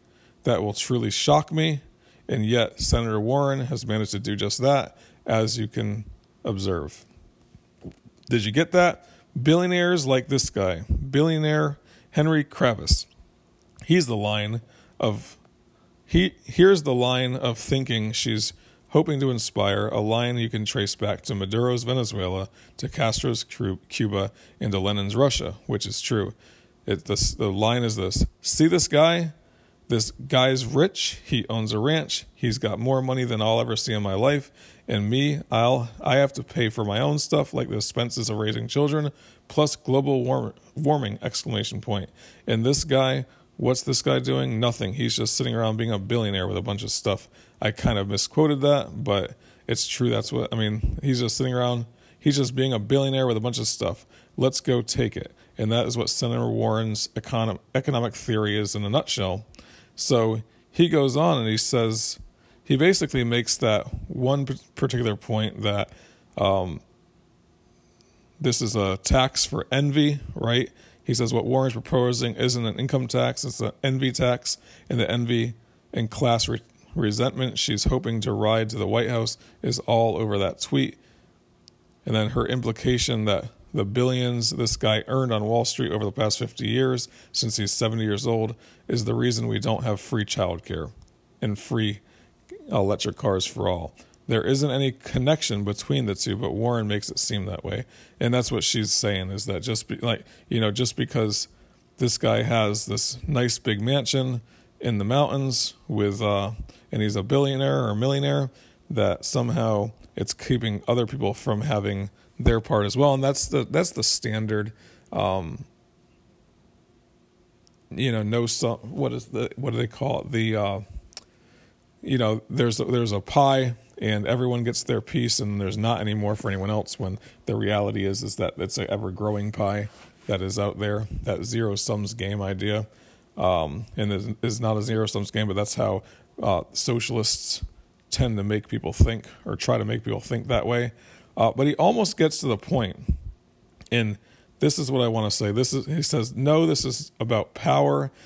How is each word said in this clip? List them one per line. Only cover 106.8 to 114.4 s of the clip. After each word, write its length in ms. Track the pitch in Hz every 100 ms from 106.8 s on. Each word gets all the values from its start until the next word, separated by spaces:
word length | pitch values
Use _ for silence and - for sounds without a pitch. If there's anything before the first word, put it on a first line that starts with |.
| -
and 100 | 110
he's 140 | 107 107
a 80 |
billionaire 640 | 104 135 139 135 139 139 117
or 80 | 104
millionaire, 540 | 131 139 139 143 131 - - _ -
that 360 | 113 98 87 -
somehow 640 | 131 120 135 113 107 104 - - -
it's 180 | 101
keeping 500 | - - 123 110 104 -
other 180 | 120 113
people 280 | 135 101
from 280 | 104 - 107
having 480 | 143 107 101 98 98 - _ -
their 200 | 120 113
part 260 | - 107 101
as 100 | 117
well. 180 | 143
And 100 | 135
that's 240 | 135 139 -
the, 180 | 147 117
that's 260 | 156 180
the 120 | -
standard, 720 | 110 - 117 110